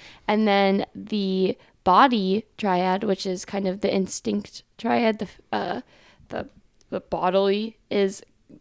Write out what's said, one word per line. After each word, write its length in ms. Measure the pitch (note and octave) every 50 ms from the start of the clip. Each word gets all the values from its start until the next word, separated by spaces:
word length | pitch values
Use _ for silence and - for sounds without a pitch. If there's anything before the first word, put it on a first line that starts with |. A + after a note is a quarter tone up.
| - - - - _ -
And 200 | G#3 G#3+ A3 G#3
then 380 | G3 G3+ G3 F#3+ F#3+ G3 - - -
the 640 | F#3+ G3 G#3 G#3+ G#3 G3 F#3+ F#3+ F#3+ F#3 F3+ - - - _ _ _ -
body 600 | - F3+ G3+ C4 C#4 B3 G#3+ F#3+ F#3 F#3+ G#3+ - _ _ -
triad, 460 | A3 G3+ F#3 F3+ F#3 F#3 F#3 G3 A3+
which 200 | G#3+ F#3+ - -
is 200 | G3 F#3 F#3 -
kind 220 | - - G3 G3 F#3
of 100 | F3+ G3+
the 120 | - G3
instinct 720 | - G3 F#3+ F#3 - - - A3+ G3+ G#3 G#3 - - - - _ _ -
triad, 420 | - A#3 A#3+ A#3+ A#3+ A3 G#3+ G#3+
the, 60 | G3+
f-, 160 | - - - _ _ -
uh, 280 | G#3 G3+ - - B3 - _ _ _ _ - _ _ - -
the, 220 | - - - C4+ _ _ _ _ _ _ _ _
the 100 | - G2
bodily 800 | - - - - E3+ F3+ F3+ G3 G3 G3 G3 G#3 A3 A3+ - _ _ -
is, 320 | - G3+ G3+ F#3+ - - - - _ _ _ - - -